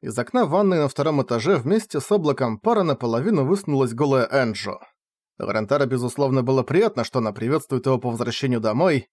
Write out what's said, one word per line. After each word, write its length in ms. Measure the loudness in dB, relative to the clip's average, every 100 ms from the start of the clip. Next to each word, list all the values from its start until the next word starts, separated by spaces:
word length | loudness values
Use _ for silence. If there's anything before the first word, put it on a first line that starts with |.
Из 180 | -6 -6
окна 260 | -2 0
ванной 340 | 2 2 2 2
на 100 | 0
втором 340 | 0 0 0
этаже 320 | 0 -2 2
вместе 460 | 0 2 0 0 -8
с 100 | 0
облаком 480 | 0 2 0 -2 -2
пара 240 | 0 2
наполовину 640 | 2 0 0 0 2 2
высунулась 500 | 2 0 0 0 0
голая 320 | 0 2 2 2
Энджо. 520 | 0 0 -2 -8 -10 -16 _ _ _ _ _
Рентара, 480 | -4 -4 0 0 2
безусловно, 560 | 0 -4 -2 0 2
было 220 | 2 0
приятно, 400 | 2 2 2 0
что 160 | -4 -2
она 100 | -2
приветствует 560 | -2 -2 -2 -2 -2 0
его 120 | 0
по 120 | -2
возвращению 480 | -4 -4 -2 -2 0
домой 480 | 0 2 2 2 -2